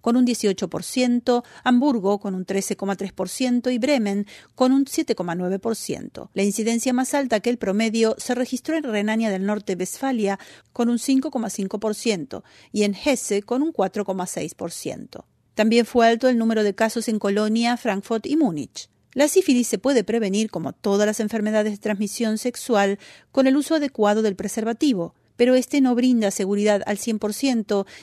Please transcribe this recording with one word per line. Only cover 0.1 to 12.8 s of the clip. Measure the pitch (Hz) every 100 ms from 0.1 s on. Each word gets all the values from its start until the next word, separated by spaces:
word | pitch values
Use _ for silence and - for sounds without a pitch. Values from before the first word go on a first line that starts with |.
| 240
un |
dieciocho | 247 226 208 190 175
por | -
ciento, | 170 262 254 240 247 240 - -
Hamburgo | 254 247 285 240 190 202
con | 202 185
un |
trece | 180 196 196 196
coma | 196
tres | 196 190
por | - 180
ciento | - 254 247 247
y | 254
Bremen | 262 285 208 196 202 - -
con | - 254
un | 269 269
siete | - - 226
coma | 175
nueve | 170 180 190
por | 233
ciento. | 220 - 151 - - -
La | -
incidencia | 202 202 220 233 262
más | 247 262
alta | 294 269 214
que | 240
el | 247
promedio | 196 196 226 226 220 220
se | - 247
registró | 254 247 - 320
en |
Renania | 294 214 208 220 226
del | 190 196
Norte-Westfalia | 208 - 185 185 - 269 247 196 196 - - _
con | - 240
un | 240
cinco | - 269 302
coma | 262 220
cinco | - 190 208
por | 220 214
ciento | 233 190 143 98 - - -
y | 208